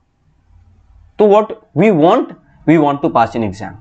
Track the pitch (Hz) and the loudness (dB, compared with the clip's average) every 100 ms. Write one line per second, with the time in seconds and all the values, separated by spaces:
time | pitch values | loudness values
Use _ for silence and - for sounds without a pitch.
0 | _ _ _ _ _ _ _ _ _ _ | _ _ _ _ _ _ _ _ _ _
1 | _ - 208 208 214 - _ 139 214 175 | _ 0 2 2 0 -8 _ 0 2 2
2 | 160 233 294 - _ _ - 165 147 139 | 2 2 -2 -12 _ _ 0 2 2 -2
3 | 165 123 117 120 107 92 95 95 | -2 -2 -2 -4 -8 -8 -14 -18